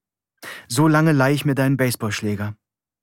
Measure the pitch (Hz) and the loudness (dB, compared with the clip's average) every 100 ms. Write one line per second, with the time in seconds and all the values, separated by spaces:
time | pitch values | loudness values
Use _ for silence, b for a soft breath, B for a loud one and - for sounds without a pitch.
0 | _ _ _ _ B B B 120 160 156 | _ _ _ _ B B B 0 2 4
1 | 160 147 131 143 147 135 135 139 127 117 | 4 2 2 0 -2 0 0 2 0 -2
2 | 110 104 107 101 104 104 _ _ _ _ | -6 -4 -6 -4 -6 -10 _ _ _ _